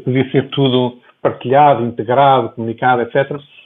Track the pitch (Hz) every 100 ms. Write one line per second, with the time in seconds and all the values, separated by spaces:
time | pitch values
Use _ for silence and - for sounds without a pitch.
0 | 131 127 131 139 - - 135 123 123 -
1 | _ _ 127 110 123 135 147 117 120 117
2 | 110 123 139 131 113 - 113 113 127 120
3 | 117 139 139 143 - -